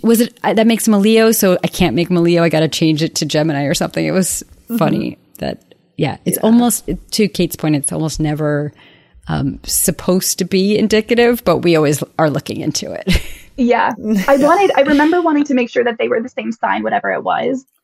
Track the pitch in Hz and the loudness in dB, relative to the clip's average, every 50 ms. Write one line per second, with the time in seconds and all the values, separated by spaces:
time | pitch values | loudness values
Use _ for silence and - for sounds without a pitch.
0 | - 226 233 220 240 - - _ - 202 - 214 220 226 226 208 - 226 214 196 | 0 2 2 2 2 -2 -4 _ -4 0 0 2 2 2 2 2 2 2 2 4
1 | 196 220 226 220 226 226 220 - 208 190 180 - - 175 - - 190 160 - 170 | 4 4 4 4 4 4 2 2 2 2 2 0 -2 -2 -2 0 0 0 0 0
2 | 170 - 180 170 170 170 175 170 170 170 160 156 160 156 - - 165 160 160 147 | 0 0 2 2 2 4 4 2 2 2 2 2 0 0 0 0 0 2 2 0
3 | 160 156 - - 165 143 - 151 151 160 147 139 143 139 160 - 170 165 - 165 | -2 -4 -4 -4 -4 -2 0 0 0 0 -2 -2 -2 -2 -2 -2 -4 -4 -4 -4
4 | 160 151 160 190 185 - - - - - - - _ - 233 233 165 147 156 - | -4 -2 0 0 -2 -2 -4 -8 -10 -14 -20 -20 _ -6 -2 0 0 0 0 -2
5 | - - - - _ _ - - 147 - - - _ _ _ _ _ _ _ - | -4 -6 -8 -12 _ _ -14 -10 -8 -8 -8 -10 _ _ _ _ _ _ _ -4
6 | 156 135 101 - - - 185 - - 220 233 240 240 240 - - - - 185 - | -4 -4 -4 -6 -6 -6 -2 0 2 4 4 4 4 2 0 -4 -6 -8 -8 -8
7 | - _ - - 214 185 - - 175 160 - - - 156 151 139 143 - 170 156 | -10 _ -2 0 0 0 0 -2 -2 -2 -4 -4 -2 -2 0 -2 -2 -4 -6 -4
8 | 160 156 - - 156 151 151 147 156 147 147 143 147 147 - _ - _ _ _ | -4 -4 -4 -4 -4 -4 -2 -2 -2 -2 -2 -2 -4 -6 -10 _ -20 _ _ _
9 | _ _ _ - - - 78 76 - 139 - - - - - - - - 165 - | _ _ _ -16 -10 -6 -4 -4 -4 -4 -6 -8 -8 -6 -4 -4 -4 -4 -6 -6
10 | - - 180 190 - - - - 185 175 202 185 190 202 208 - 220 196 220 214 | -2 -2 0 0 -2 -2 -4 -4 -4 -2 0 0 2 2 2 0 2 2 0 0
11 | 220 - 240 233 240 240 247 - - 185 165 127 - 175 165 156 151 143 151 - | 0 0 2 2 2 2 2 0 0 0 0 2 2 2 2 4 2 2 0 -2
12 | - - _ - 160 151 135 147 - - 107 110 113 151 - - - - 87 - | -4 -6 _ -2 0 0 0 -2 -6 -8 -8 -6 -4 -4 -4 -6 -6 -8 -10 -6
13 | - 190 175 - - - - - - - - - 240 240 233 226 - - 254 - | -2 0 0 0 0 -4 -14 -16 -20 -10 -4 -2 0 2 2 2 0 -2 -4 -4
14 | - 214 220 196 185 - 277 277 294 294 339 392 392 349 - - 277 294 294 277 | -2 -2 -2 0 2 4 4 4 4 4 4 4 2 2 2 2 2 4 4 4
15 | 302 320 330 349 330 330 302 294 294 - 269 254 233 233 - 247 233 240 226 226 | 4 4 2 2 2 2 2 0 0 2 0 0 0 0 0 0 0 0 -2 -2
16 | 233 226 - 226 233 254 - 226 220 226 226 - - 214 95 110 107 110 110 101 | -2 -2 -2 -2 -4 -6 -8 -8 -6 -6 -6 -4 -2 -2 -2 -2 -2 -2 -2 -2
17 | 101 98 92 85 - 90 85 - - 82 - - - _ _ _ | -2 -2 -4 -2 -2 -2 -2 -2 -2 -2 -4 -6 -8 _ _ _